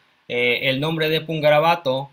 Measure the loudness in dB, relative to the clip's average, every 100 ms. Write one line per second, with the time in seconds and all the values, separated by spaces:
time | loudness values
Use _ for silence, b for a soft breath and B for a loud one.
0 | B B _ -2 0 0 0 -2 -2 -2
1 | -2 -2 -4 0 2 4 4 0 -2 -4
2 | -6